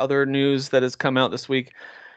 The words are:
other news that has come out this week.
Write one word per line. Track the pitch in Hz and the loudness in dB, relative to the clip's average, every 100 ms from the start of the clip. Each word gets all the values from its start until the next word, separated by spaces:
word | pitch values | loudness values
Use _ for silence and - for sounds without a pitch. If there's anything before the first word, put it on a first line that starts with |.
other | 131 139 139 | 0 0 0
news | 139 139 139 135 | 2 2 0 0
that | 131 | 0
has | 127 - | 0 -2
come | 139 131 | 0 2
out | 131 | 0
this | 120 - | -2 -2
week. | 135 123 - - - - | -2 -4 -16 -20 -20 -20